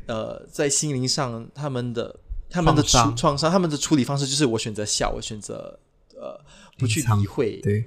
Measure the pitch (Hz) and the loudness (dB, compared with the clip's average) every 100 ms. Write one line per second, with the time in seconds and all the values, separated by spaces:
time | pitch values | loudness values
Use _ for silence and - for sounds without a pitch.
0 | - 113 107 - - - 147 139 151 131 | -8 -8 -8 -10 -12 -2 0 0 0 -2
1 | 127 - 131 113 113 - 147 127 123 117 | -2 -2 -2 -6 -12 -10 -6 -4 -4 -4
2 | 113 - - - - 175 160 127 - 131 | -6 -10 -10 -10 -6 2 4 6 6 6
3 | 113 117 165 143 156 190 175 147 - 151 | 6 4 0 2 2 4 2 0 2 2
4 | 117 143 139 139 147 113 120 107 104 - | 2 0 -2 2 2 2 -2 -4 -4 -2
5 | 113 117 - 110 - 110 - - _ _ | -2 -2 -8 -10 -10 -12 -12 -18 _ _
6 | _ - - - - - - - 120 107 | _ -16 -14 -14 -20 -20 -20 -6 -2 0
7 | - 104 101 - 117 95 - 104 | 2 2 0 -2 -4 -2 -2 -2